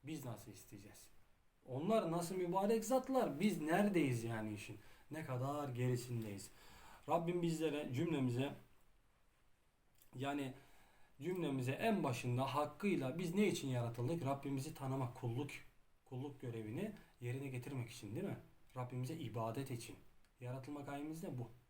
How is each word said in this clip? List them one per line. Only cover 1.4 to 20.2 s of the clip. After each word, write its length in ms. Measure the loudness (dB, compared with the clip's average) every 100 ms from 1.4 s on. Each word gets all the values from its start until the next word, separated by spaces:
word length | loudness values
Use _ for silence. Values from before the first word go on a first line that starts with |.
| _ _
Onlar 480 | -8 -2 4 4 4
nasıl 240 | 0 0 0
mübarek 480 | 2 4 4 4
zatlar, 560 | 4 2 4 2 2 4
biz 200 | 4 4
neredeyiz 640 | 4 6 6 6 4 4
yani 280 | 0 -2 -2
işin? 260 | -4 -8 -12 -14 -20 -10
Ne 140 | -6
kadar 440 | -2 0 0 0 -2
gerisindeyiz. 800 | 0 2 2 0 -4 -2 -6 -10 -16 -20 -18 -18 -16 2
Rabbim 340 | 2 4 2
bizlere, 500 | 2 2 2 2 0
cümlemize, 600 | 2 2 4 2 2 0 -2 -14 -20 -20 -20 _ _ _ _ _ _ _ _ _ -20 -16
yani 400 | -4 -2 0 -2 -6 -16 -20 -20 -20 -20 -8
cümlemize 520 | -2 0 2 2 0
en 320 | 2 4 4
başında 500 | 2 0 0 2 2
hakkıyla 640 | 2 0 0 2 2 2 -2
biz 160 | 0
ne 140 | 4 4
için 200 | 4 0
yaratıldık? 560 | 0 0 0 0 0
Rabbimizi 500 | 0 -2 0 -2 -2
tanımak, 460 | -4 -2 0 -2 -2
kulluk, 300 | -2 -2 -2 -6 -14 -20 -20 -20
kulluk 360 | -12 -6 -6 -6
görevini 520 | -6 -6 -4 -2 -4 -6 -16 -6
yerine 280 | -4 -2 -2
getirmek 420 | -4 -4 -4 -6
için, 240 | -8 -6
değil 120 | -4 -4
mi? 120 | -4 -10 -20 -14 -8
Rabbimize 400 | -6 -4 -4 -4
ibadet 540 | -4 -2 0 -2 -4
için. 260 | -6 -8 -14 -16 -20